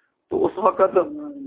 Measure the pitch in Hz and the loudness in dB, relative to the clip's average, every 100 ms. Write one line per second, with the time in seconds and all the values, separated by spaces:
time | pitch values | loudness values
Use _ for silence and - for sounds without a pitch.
0 | _ _ _ 185 - 185 196 180 190 190 | _ _ _ -2 -2 2 0 4 2 2
1 | 170 - - - | 0 -6 -12 -12